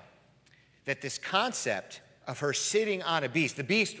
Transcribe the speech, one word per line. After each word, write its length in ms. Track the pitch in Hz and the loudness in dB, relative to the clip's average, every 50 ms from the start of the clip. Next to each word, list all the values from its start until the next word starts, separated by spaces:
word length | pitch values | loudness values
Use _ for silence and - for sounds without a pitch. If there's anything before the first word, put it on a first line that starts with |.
| - - - _ _ _ _ _ _ _ _ _ _ _ _ _ _ | -14 -20 -20 _ _ _ _ _ _ _ _ _ _ _ _ _ _
that 160 | - 139 - | -6 -6 -4
this 180 | - 139 - - | -4 -8 -8 -8
concept 840 | - - - 190 220 254 220 - - 127 107 95 - - - - - - - _ - | -4 0 2 2 2 2 0 -2 0 0 0 -2 -2 -8 -14 -18 -18 -20 -20 _ -10
of 120 | - 131 - | -8 -6 -2
her 120 | 147 143 131 | -2 0 0
sitting 500 | - - - - 208 220 214 202 185 170 | 0 0 2 2 2 2 2 0 -2 0
on 220 | 143 165 160 143 | 0 0 2 2
a 40 | 127 | 2
beast, 280 | 120 165 156 120 - | 2 2 2 0 0
the 80 | - 139 | -4 -2
beast, 320 | 127 190 220 214 - - - | 2 2 2 2 2 -2 -8